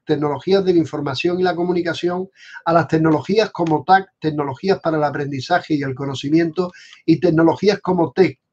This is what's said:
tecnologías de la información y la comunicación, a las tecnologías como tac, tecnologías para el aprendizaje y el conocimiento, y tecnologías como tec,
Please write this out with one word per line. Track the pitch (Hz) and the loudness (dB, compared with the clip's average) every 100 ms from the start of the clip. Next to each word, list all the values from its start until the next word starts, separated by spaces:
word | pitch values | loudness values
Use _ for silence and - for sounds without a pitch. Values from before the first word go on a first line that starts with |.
tecnologías | - 147 147 139 - 196 | -4 -2 -2 -4 0 0
de | 185 | 2
la | 170 | 2
información | 156 147 143 131 170 180 | 0 -4 -6 -4 -2 0
y | |
la | 185 | -2
comunicación, | 165 180 175 170 147 175 180 185 _ - - | -2 -2 -2 -4 -4 -4 -4 -8 _ -20 -10
a | - | 0
las | 170 160 | 0 2
tecnologías | 160 160 147 131 208 202 | 2 2 2 0 0 0
como | - 165 151 | 0 0 0
tac, | 127 190 190 _ | 2 2 2 _
tecnologías | 156 147 143 127 196 185 | -6 -4 -4 -4 -2 -2
para | 170 160 | 0 0
el | |
aprendizaje | 147 143 139 139 - 175 - | -2 -2 -6 -6 -2 -2 0
y | 151 | -4
el | 135 | -4
conocimiento, | 131 139 131 143 156 170 156 180 - - - - | -6 -8 -6 0 0 2 -2 -6 -6 -20 -4 0
y | 160 | 2
tecnologías | 180 160 165 147 196 196 | 4 4 4 4 2 0
como | 185 180 160 | 0 0 0
tec, | - 170 - _ | 2 2 0 _